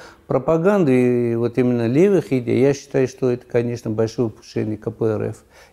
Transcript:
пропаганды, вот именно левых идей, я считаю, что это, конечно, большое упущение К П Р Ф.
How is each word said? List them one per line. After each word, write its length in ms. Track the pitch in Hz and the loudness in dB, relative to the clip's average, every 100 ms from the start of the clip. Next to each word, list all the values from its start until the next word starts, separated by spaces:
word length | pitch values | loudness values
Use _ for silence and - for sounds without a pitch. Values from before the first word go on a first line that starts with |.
| - - - | -14 -20 -4
пропаганды, 1120 | 135 135 165 180 208 151 127 123 120 120 117 | -2 0 2 2 2 4 4 2 0 0 -2
вот 180 | 117 123 | -2 0
именно 300 | 123 120 113 | 0 0 0
левых 480 | 139 202 185 - | 2 4 2 0
идей, 260 | 131 117 113 | -4 0 2
я 140 | 139 | 2
считаю, 340 | 139 - 139 131 | 0 -4 -2 -2
что 220 | - 131 | -2 -2
это, 160 | 120 - | -2 -2
конечно, 440 | 120 120 117 117 | -2 -2 -6 -6
большое 380 | 110 113 - 113 | -2 -2 -2 -4
упущение 480 | - - 120 110 107 | -6 -10 -6 -6 -6
К 140 | 117 | -8
П 160 | - 113 | -4 -2
Р 160 | 107 | -2
Ф. 220 | 110 113 _ - - | -6 -8 _ -20 -20